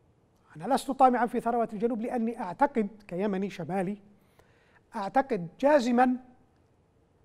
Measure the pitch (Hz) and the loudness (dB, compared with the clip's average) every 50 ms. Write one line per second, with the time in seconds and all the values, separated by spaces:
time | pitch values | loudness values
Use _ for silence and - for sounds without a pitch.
0 | _ _ _ _ _ _ _ _ _ _ - 151 160 208 269 240 - - 254 - | _ _ _ _ _ _ _ _ _ _ -18 -10 -4 0 0 0 0 -2 2 6
1 | 269 262 240 226 240 220 - 240 - 233 240 240 233 233 226 202 214 233 262 208 | 6 6 6 4 0 0 -2 -2 -2 -2 0 0 -2 -2 -4 -4 -2 -2 -2 -2
2 | 220 254 - 247 226 226 233 - 226 185 202 - 285 285 - 240 214 202 - - | -6 -4 -4 -4 -4 -4 -4 -6 -8 -8 -2 0 0 0 2 0 -4 -4 -6 -14
3 | - - 175 175 196 214 196 190 196 196 165 - 165 135 175 196 185 175 208 202 | -16 -10 -6 -4 -2 -2 -2 -2 -4 -6 -6 -8 -8 -6 -4 -4 -4 -4 -6 -10
4 | - - - _ _ _ _ _ - _ _ _ _ _ _ _ _ _ - 226 | -12 -20 -20 _ _ _ _ _ -20 _ _ _ _ _ _ _ _ _ -10 -8
5 | 196 196 - 269 269 269 240 190 170 165 - - - 277 302 294 220 247 240 240 | -6 -2 0 0 0 0 -2 -6 -6 -8 -8 0 2 4 4 4 4 4 4 4
6 | 254 254 254 247 - - - _ _ _ _ _ _ _ _ _ _ _ _ _ | 4 4 2 -2 -6 -14 -20 _ _ _ _ _ _ _ _ _ _ _ _ _
7 | _ _ _ _ _ | _ _ _ _ _